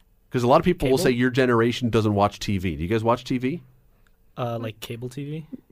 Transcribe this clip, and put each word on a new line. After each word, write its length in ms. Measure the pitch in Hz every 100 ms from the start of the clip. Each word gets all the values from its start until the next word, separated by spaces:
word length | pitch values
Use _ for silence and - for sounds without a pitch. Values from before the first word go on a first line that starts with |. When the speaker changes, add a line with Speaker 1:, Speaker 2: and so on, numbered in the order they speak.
| _ _ _
Speaker 1:
'Cause 120 | 127
a 40 | 120
lot 140 | 156
of 40 |
people 260 | 175 175 139
will 80 | 131
Speaker 2:
Cable? 60 |
Speaker 1:
say 60 | 135
your 180 | 120 127
generation 580 | 127 127 117 117 117 120
doesn't 260 | 113 107
watch 240 | 101 101 -
T 180 | - 98
V. 180 | 92 73
Do 60 |
you 60 | 85
guys 140 | 110
watch 220 | 113 123
T 140 | - 131
V? 240 | 127 170 - _ _ _ _ _ _ -
Speaker 2:
Uh, 220 | 120 117
like 220 | 113 -
cable 280 | - 117 123
T 160 | 139
V? 220 | 143 156 151 - _